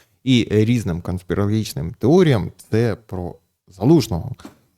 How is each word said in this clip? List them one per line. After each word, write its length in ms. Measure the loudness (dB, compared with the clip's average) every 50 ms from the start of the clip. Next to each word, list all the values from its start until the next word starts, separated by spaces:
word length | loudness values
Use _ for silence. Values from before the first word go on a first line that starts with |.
| _ _ _ _ 0
і 240 | 2 2 2 2 2
різним 500 | 2 2 2 2 0 0 -2 -4 -6 -6
конспірологічним 920 | -6 -6 -8 -8 -6 -4 -2 -2 0 0 -2 -2 -4 -6 -8 -8 -8 -8 -6
теоріям. 580 | -2 0 2 4 4 4 4 2 0 -2 -4 -10 -14 -8 _
Це 260 | -2 0 0 0 -2
про 400 | -6 _ _ -10 -8 -8 -8 -10 -14 _ _ _ _ _ _
Залужного. 680 | -10 -2 2 2 2 2 2 0 -4 -6 -6 -8 -12 -14 -16 -20 -20 _ _ _ _